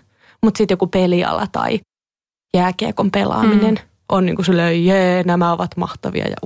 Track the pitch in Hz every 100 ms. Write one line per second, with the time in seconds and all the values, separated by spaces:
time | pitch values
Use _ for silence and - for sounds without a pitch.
0 | _ _ _ - 220 214 208 185 180 190
1 | 180 175 - 80 196 - 58 - _ _
2 | _ _ _ _ _ 180 180 185 208 -
3 | 190 202 196 220 220 208 220 170 - _
4 | - 196 185 160 175 175 170 170 175 190
5 | 180 180 175 175 170 170 180 175 - -
6 | 190 185 - -